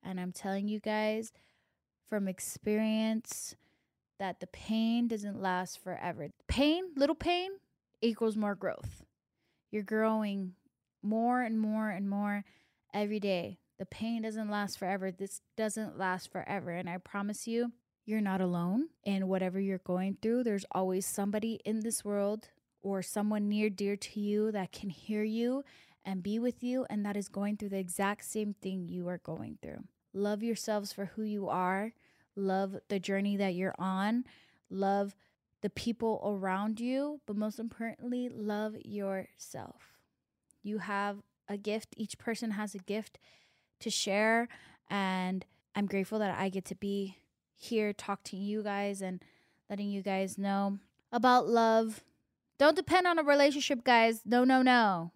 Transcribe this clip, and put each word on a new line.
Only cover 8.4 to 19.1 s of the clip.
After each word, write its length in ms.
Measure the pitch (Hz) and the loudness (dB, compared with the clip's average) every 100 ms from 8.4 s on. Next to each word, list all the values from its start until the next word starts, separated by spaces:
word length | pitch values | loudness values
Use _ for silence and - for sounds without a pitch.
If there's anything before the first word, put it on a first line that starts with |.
| 208 | -2
growth. 500 | 202 190 - 110 - - _ _ _ _ _ _ | -2 -4 -6 -8 -12 -20 _ _ _ _ _ _
You're 120 | 214 | -8
growing 720 | 202 220 220 220 208 196 190 180 _ _ _ _ | -2 2 2 2 0 -2 -6 -10 _ _ _ _
more 400 | 202 220 233 247 | -2 2 2 2
and 160 | 240 220 | 0 0
more 320 | 214 214 220 | 0 0 -2
and 180 | 185 202 | -2 -2
more 360 | 202 208 208 202 _ _ _ _ | -2 0 -2 -6 _ _ _ _
every 260 | 196 208 214 | -4 -2 -2
day. 380 | 202 185 - 180 _ _ | 0 0 -2 -10 _ _
The 80 | 190 | -12
pain 360 | - 220 233 | -6 -4 -2
doesn't 260 | 220 214 214 | -4 -4 -4
last 300 | 208 202 - | -2 -4 -4
forever. 320 | 185 196 190 | -4 -2 -4
This 320 | 180 196 - _ - | -6 -8 -10 _ -4
doesn't 420 | 220 208 220 - | -2 -2 -6 -4
last 320 | 185 185 - | -2 -2 -4
forever. 400 | 190 - 196 180 | -10 -6 -6 -4
And 180 | 170 180 | -6 -6
I 80 | 180 | -8
promise 480 | - 202 202 208 - | -8 -6 -4 -6 -4
you, 260 | 233 240 233 _ _ - | -2 -2 -4 _ _ -4
you're 140 | 214 | 0
not 200 | 202 190 | 2 2
alone 480 | 185 175 175 208 330 _ | 2 2 2 2 0 _
in 240 | - | -2